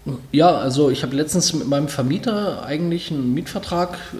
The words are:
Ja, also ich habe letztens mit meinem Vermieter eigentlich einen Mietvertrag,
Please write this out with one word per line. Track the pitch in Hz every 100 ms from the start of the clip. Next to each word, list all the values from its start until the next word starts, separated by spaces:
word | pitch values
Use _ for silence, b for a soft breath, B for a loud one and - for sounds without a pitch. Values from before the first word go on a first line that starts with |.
| 143 127 -
Ja, | 143 175 151
also | 135 131 143
ich | 120
habe | 131 139
letztens | 151 180 -
mit | 156 -
meinem | 143 156
Vermieter | - 127 180 240 208 202 - -
eigentlich | 151 170 170 -
einen | 147 123
Mietvertrag, | 139 165 202 - 175 180 - -